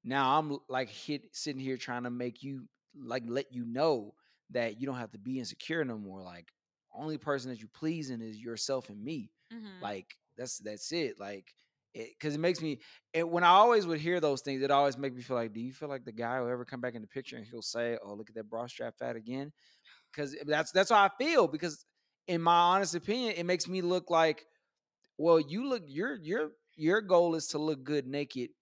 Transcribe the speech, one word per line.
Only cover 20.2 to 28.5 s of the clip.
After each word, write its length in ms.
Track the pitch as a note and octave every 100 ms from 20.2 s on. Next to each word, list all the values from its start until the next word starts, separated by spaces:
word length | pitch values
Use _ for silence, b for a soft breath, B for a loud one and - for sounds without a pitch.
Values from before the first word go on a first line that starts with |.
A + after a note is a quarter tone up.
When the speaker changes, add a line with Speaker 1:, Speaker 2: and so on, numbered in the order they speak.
| C#3+ D3+ D3
Speaker 1:
that's, 260 | D3+ D#3+
that's 180 | F#3 G3
how 140 | A3
I 60 | G3 -
feel, 300 | D4 D#4 E3+
because 380 | D3+ E3+ D3 - _ _ _ -
in 140 | E3+
my 140 | E3+ E3+
honest 380 | F3 F#3+ G3 E3+
opinion, 380 | - A#3+ A#3 E3+
it 80 | F3
makes 220 | F3+ E3+
me 140 | F#3
look 280 | F3 F3+ -
like, 360 | E3 D#3+ D3+ _ _ _ _ _ _ _ -
"Well, 220 | D#3+ E3
you 260 | C#3+ F#3 C4+
look, 160 | B3 D#3
your, 300 | C#3 A#3 C4
your, 300 | D#3 F#3+ D3+ - _ -
your 240 | D#3 G#3
goal 340 | G3+ F3+ F3
is 140 | D#3+ -
to 100 | D3+
look 260 | D#3 C#3+
good 220 | C3 D3 B2+
naked 440 | C#3+ C#3+ B2+ A#2+